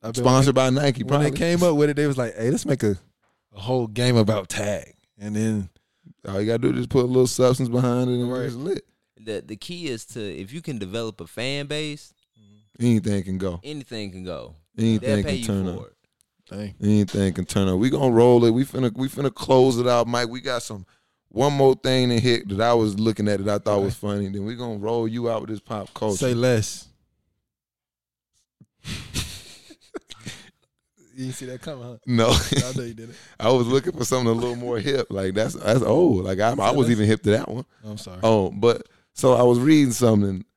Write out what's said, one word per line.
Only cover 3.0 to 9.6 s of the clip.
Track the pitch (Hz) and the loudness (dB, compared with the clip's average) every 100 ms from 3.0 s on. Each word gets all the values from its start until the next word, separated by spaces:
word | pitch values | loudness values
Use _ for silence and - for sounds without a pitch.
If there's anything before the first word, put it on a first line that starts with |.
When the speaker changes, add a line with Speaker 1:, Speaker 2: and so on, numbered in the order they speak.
| _ _ _ _ _ | _ _ _ _ _
Speaker 1:
a | 101 | -14
whole | 101 131 117 | -4 -2 -2
game | 107 123 120 | -2 2 4
about | 104 107 92 | 2 0 -4
tag." | - 104 95 - _ _ _ | -6 -4 -6 -8 _ _ _
And | 104 104 | -8 -4
then | 110 107 95 _ _ _ - - - | -2 -2 -6 _ _ _ -20 -18 -8
Speaker 2:
All | 98 | -4
you | 107 | -2
gotta | 117 | 0
do | 120 | -2
is | 123 | -2
just | 123 | 0
put | 135 | 0
a | 123 | 2
little | 127 127 | 2 2
substance | - 127 127 127 | 2 2 2 0
behind | 123 127 123 127 | 0 0 0 0
it | |
and | 123 123 | -2 -4
Speaker 1:
Right. | 127 | -4
Speaker 2:
it's | 120 | -6
lit. | 120 151 196 _ _ _ _ | -8 -8 -8 _ _ _ _
Speaker 3:
The, | 110 101 | -10 -10
the | - | -10
key | 104 | -14